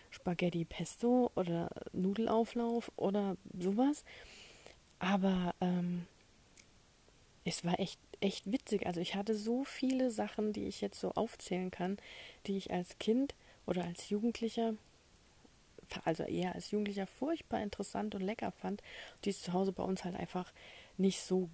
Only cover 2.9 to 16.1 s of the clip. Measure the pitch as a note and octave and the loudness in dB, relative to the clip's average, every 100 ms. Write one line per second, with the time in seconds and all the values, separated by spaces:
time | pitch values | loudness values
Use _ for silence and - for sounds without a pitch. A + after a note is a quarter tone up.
2.9 | - G3 G3+ G3 F3+ - F3+ F3 G#3 C4+ | -2 2 2 0 -2 -6 -2 0 4 4
3.9 | D4+ - - - - - - - - - | 2 -4 -16 -18 -18 -20 -20 -20 -20 -20
4.9 | - F3+ G3 F#3+ F#3 F3+ - F3+ F3+ F3 | -4 2 4 4 4 0 0 2 2 2
5.9 | F3 E3+ - - - - - - - - | 0 -4 -14 -20 -20 -20 -20 -20 -20 -20
6.9 | - - - - - - - E3+ F3 F#3 | -20 -20 -20 -20 -8 -4 -2 2 2 0
7.9 | - - - G3 - G3 B3 - G3+ - | -4 -16 -2 0 0 -2 -2 0 0 0
8.9 | F3 F3 G3 G#3 G#3+ G#3+ A#3+ C#4 - C4 | 0 0 -2 0 0 0 0 -2 0 2
9.9 | C4 B3+ G#3+ G#3 - G#3+ G#3 G3 - G3+ | 4 2 2 -2 0 0 0 -4 -2 -4
10.9 | - F#3 - A3 - - F3+ F#3 - F3+ | -2 -2 0 0 -4 -4 -2 -2 -2 -2
11.9 | G3+ - - - - - G3 - F3+ F3+ | -4 -8 -16 -16 -10 -4 -2 -2 -2 -2
12.9 | - - A#3+ C#4 - - - - F3+ F3 | -2 2 4 2 -4 -20 -10 -2 0 -2
13.9 | F3 - G#3 A#3 - A3+ A#3 A3+ A3 - | -4 -4 0 0 0 -2 2 0 0 -8
14.9 | - - - - - - - - - - | -20 -20 -20 -20 -20 -20 -20 -20 -20 -12
15.9 | - - | -4 0